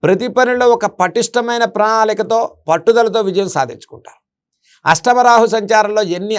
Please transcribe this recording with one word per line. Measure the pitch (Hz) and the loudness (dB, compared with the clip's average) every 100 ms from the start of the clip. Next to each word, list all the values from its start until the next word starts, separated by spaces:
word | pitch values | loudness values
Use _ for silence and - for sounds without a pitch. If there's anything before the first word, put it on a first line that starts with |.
ప్రతి | - 185 240 | 2 0 -2
పనిలో | 202 247 247 247 | 0 0 2 2
ఒక | 233 208 | 2 -2
పటిష్టమైన | - 180 208 226 240 233 240 | -2 -2 -2 -2 -4 -4 -2
ప్రణాళికతో, | 226 208 214 226 220 214 220 226 226 _ | -2 0 0 0 0 -2 -2 -2 -4 _
పట్టుదలతో | - 165 190 226 226 214 | -4 0 2 2 2 0
విజయం | 196 180 190 | -2 -4 -4
సాధించుకుంటారు. | 143 127 - - - - _ _ _ _ _ _ _ | -4 -6 -8 -20 -20 -20 _ _ _ _ _ _ _
అష్టమ | - 160 247 247 | -2 0 2 2
రాహు | 247 233 226 | 4 4 2
సంచారంలో | 220 208 220 208 214 196 | 0 0 0 0 -2 -2
ఎన్ని | 175 202 | -6 -6